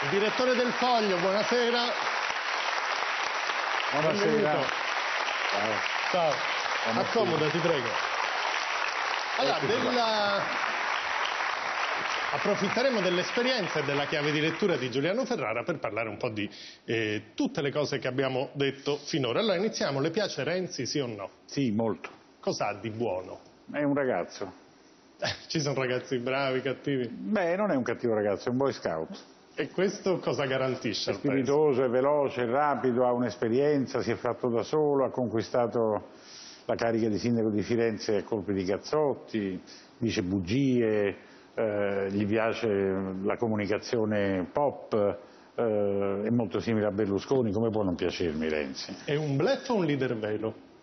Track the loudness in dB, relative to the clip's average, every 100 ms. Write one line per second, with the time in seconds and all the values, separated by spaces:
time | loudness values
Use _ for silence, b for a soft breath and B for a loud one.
0 | 0 2 2 2 2 4 2 2 2 4
1 | 4 2 2 2 2 2 2 2 0 -2
2 | -2 -2 -2 -2 -2 -2 -2 -2 -2 -2
3 | -2 -2 -2 -2 -2 -2 -2 -2 -2 0
4 | 2 2 2 2 2 2 0 -2 -2 -2
5 | -2 -2 -2 -2 -2 0 0 -2 -2 -2
6 | 0 2 2 0 -2 -2 -2 -2 0 0
7 | 0 2 2 2 2 2 2 2 0 -2
8 | -2 -2 -2 -2 -2 -2 -2 -2 -2 -2
9 | -2 -2 -2 0 2 2 0 0 2 2
10 | 2 2 2 0 -2 -2 -2 -2 -2 -4
11 | -4 -2 -2 -2 -4 -4 -4 -4 -4 -4
12 | -4 -4 -2 -2 0 0 0 2 2 2
13 | 2 0 0 0 0 0 0 -2 0 0
14 | 0 0 0 2 0 2 0 2 0 0
15 | 0 0 -2 -2 -2 -2 -2 -4 -2 -2
16 | -4 -2 -4 -2 -6 B B B -2 0
17 | 0 -2 -6 -2 -2 0 -2 0 -2 -2
18 | -2 0 0 0 -2 0 0 0 -2 -4
19 | -2 -2 0 2 2 2 0 0 -2 0
20 | 0 0 -2 -2 -2 -2 -4 -4 -4 -2
21 | -2 -6 -10 -14 -10 -2 0 2 0 -2
22 | -8 -18 -20 -8 -4 -2 -2 -4 -8 -4
23 | -2 -2 -6 -14 -18 -20 -10 -2 0 2
24 | 2 0 -2 -6 -10 -12 -20 -20 -20 -20
25 | -20 -8 -6 -6 -4 -2 -2 0 0 -2
26 | -2 -2 0 0 0 0 -2 -4 -2 -2
27 | -2 -4 -2 0 2 2 2 0 0 0
28 | 2 2 2 0 0 0 0 0 -2 -4
29 | -6 -10 -16 -20 -20 -6 -6 0 0 0
30 | -2 0 0 0 0 2 0 0 -2 -2
31 | -2 -2 0 2 4 4 6 6 4 4
32 | 4 4 2 2 0 2 2 2 2 4
33 | 4 4 0 0 0 4 4 4 2 0
34 | 0 0 -2 0 0 0 0 2 2 2
35 | 2 0 0 0 0 2 2 2 2 0
36 | -4 B B B B B -4 0 2 2
37 | 2 2 2 2 2 2 0 2 2 0
38 | 0 0 0 -4 0 0 0 -2 0 0
39 | 2 0 -4 -2 -2 -4 B B B -4
40 | -2 0 0 0 0 2 4 4 4 2
41 | 2 -2 B B B -2 0 2 0 0
42 | 0 0 2 2 2 0 0 2 2 0
43 | -2 -4 -2 0 0 0 0 -2 -2 0
44 | 0 2 2 0 -2 0 0 0 -2 0
45 | 2 0 B B B -2 0 2 2 0
46 | 0 0 0 0 2 -2 0 2 2 2
47 | 0 0 2 2 2 2 0 2 0 0
48 | -2 0 -2 0 -2 -2 -4 -6 -10 -10
49 | -4 -2 0 2 2 0 0 0 2 0
50 | 0 -2 -2 -2 -4 -6 -16 -20